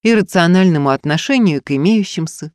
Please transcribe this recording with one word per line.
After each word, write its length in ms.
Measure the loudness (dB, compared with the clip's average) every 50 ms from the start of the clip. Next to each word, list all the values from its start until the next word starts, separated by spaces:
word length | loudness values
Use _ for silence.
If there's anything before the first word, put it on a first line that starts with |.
и 120 | 2 2 2
рациональному 760 | 2 0 0 0 0 2 4 4 4 4 4 2 2 0 0
отношению 720 | -2 -2 -2 -4 -4 -4 -2 -2 0 0 2 0 0 -2 _
к 80 | -4
имеющимся 800 | -4 0 0 0 0 0 -2 -4 -6 -8 -8 -8 -10 -14 -16 -16